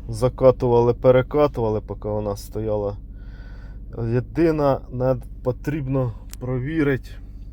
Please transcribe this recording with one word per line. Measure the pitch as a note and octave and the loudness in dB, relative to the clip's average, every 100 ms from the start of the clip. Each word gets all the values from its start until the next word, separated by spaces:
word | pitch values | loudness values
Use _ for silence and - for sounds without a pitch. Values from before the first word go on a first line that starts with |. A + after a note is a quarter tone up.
| - | -8
закатували, | A2+ B2 - C3 B2 B2+ A#2+ A#2+ | 0 0 6 6 6 6 6 4
перекатували, | A#2 C3 B2+ B2 D3 D3 - A2+ G#2+ | 4 6 6 4 2 2 2 0 -2
поки | - G2+ G#2+ | -4 -8 -6
вона | G#2+ G#2 G2+ | -4 -4 -6
стояла. | - G#2+ A2 G#2+ G2+ G2+ - - - - - - - - - - A#2 | -8 -6 -2 -2 -2 -6 -10 -14 -14 -14 -14 -14 -14 -14 -12 -6 -2
Єдине, | A#2+ A2 A2 E3 D#3 C#3+ C3+ - | -2 -2 2 2 4 4 2 -2
над-, | B2 B2+ B2+ - - | -2 0 0 -4 -6
потрібно | - A#2+ - D#3 C3 C3+ B2+ G2+ - - | -4 -4 -2 -2 -2 0 -2 -4 -10 -10
провірити | B2+ B2+ C3 D#3+ C#3+ C3 - - - - - | -6 -4 -2 0 2 0 -4 -14 -14 -14 -14